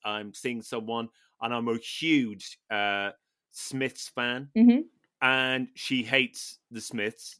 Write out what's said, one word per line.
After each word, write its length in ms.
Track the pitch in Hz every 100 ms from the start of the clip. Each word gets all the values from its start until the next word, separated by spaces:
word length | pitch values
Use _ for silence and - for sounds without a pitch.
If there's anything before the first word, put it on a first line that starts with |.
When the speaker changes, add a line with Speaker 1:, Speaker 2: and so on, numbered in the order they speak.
| 110
Speaker 1:
I'm 280 | 107 104
seeing 280 | - 127 117
someone, 480 | - 120 110 117 117 _ _ _
and 120 | 113
I'm 140 | 120 117
a 80 | 113
huge, 840 | - - 160 151 117 95 - - -
uh, 420 | 107 101 101 101 - _ _ _
Smiths 580 | - - 135 131 - -
fan. 400 | - 123 123 143 220
Speaker 2:
Mm-hmm. 240 | 233 254 330 _ _ _
Speaker 1:
And 460 | 131 131 131 131 127
she 300 | - - 127
hates 560 | 113 131 123 - - - _
the 80 | 113
Smiths. 560 | - 117 107 110 -